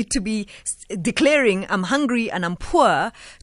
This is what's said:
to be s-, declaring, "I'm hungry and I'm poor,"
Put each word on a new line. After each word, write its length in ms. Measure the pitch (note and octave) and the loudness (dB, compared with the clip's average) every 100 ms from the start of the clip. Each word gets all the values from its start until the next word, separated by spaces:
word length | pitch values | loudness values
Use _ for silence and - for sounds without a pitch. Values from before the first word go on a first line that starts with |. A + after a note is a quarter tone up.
| G#3 | -2
to 100 | B3+ | -4
be 260 | G3 A3 G3+ - | -4 -6 -8 -12
s-, 320 | - - - F#3 | -12 -12 -10 -6
declaring, 640 | F#3+ - D4+ D4+ A#3+ F#3+ - | -4 2 4 4 4 2 -2
"I'm 160 | F#3+ | -4
hungry 460 | F3+ C#4 C#4 A#3+ A3+ | 0 0 0 0 -2
and 140 | F3+ F3 | -4 -4
I'm 100 | F3 | -6
poor," 560 | - F4 A#3 D3 G#3+ - - - | 0 4 4 2 -2 -6 -20 -20